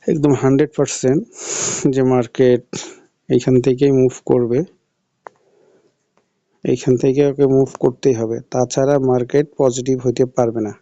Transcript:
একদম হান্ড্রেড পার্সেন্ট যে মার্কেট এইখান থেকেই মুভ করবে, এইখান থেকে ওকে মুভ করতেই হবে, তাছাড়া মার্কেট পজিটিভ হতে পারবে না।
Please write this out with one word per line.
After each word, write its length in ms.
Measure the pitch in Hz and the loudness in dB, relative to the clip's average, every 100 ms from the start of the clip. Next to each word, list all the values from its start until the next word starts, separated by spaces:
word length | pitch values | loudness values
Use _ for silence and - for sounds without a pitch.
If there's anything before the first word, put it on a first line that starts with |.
| - | -4
একদম 200 | 165 147 131 | 0 0 2
হান্ড্রেড 300 | 135 139 151 - | 2 2 0 -2
পার্সেন্ট 440 | 139 - 131 147 226 - - - - - 147 135 | -4 -2 -2 -2 -4 -16 -12 -8 -8 -2 -2 0
যে 60 | 131 | 2
মার্কেট 520 | 127 113 - 127 123 - - - - _ _ _ | 0 -2 2 4 4 -2 -16 -16 -20 _ _ _
এইখান 260 | 127 131 127 127 | -2 2 2 2
থেকেই 280 | 127 139 135 | 2 2 2
মুভ 120 | 127 - - | 2 -2 -2
করবে, 280 | 127 120 123 185 _ _ _ _ _ - _ _ _ _ _ _ _ _ _ _ _ _ _ | 0 0 -2 -4 _ _ _ _ _ -20 _ _ _ _ _ _ _ _ _ _ _ _ _
এইখান 300 | - 127 - 123 | -4 -2 0 0
থেকে 180 | 139 131 143 | 0 2 0
ওকে 140 | 139 139 135 | 2 2 2
মুভ 120 | 135 - | 0 -2
করতেই 320 | 135 127 139 113 | -4 0 -2 0
হবে, 160 | 113 117 - | -4 -6 -6
তাছাড়া 420 | 127 123 - 135 143 131 | -4 -2 0 0 0 2
মার্কেট 360 | 123 120 139 147 - | 0 0 -2 -2 0
পজিটিভ 360 | 135 127 127 131 123 | 0 0 -4 -2 -2
হতে 180 | 120 127 - | 0 -2 0
পারবে 240 | 120 113 107 | -2 -2 -6
না। 60 | 98 | -8